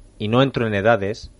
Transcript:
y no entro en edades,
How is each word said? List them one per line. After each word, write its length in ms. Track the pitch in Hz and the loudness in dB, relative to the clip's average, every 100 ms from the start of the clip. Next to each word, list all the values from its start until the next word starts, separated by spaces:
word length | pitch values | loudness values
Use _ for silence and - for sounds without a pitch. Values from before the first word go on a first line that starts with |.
| - - | -18 -10
y 100 | 107 | -2
no 140 | 120 | 2
entro 240 | 135 123 113 | 2 0 -2
en 80 | |
edades, 560 | 101 104 117 98 104 - - | 0 2 2 0 -8 -12 -20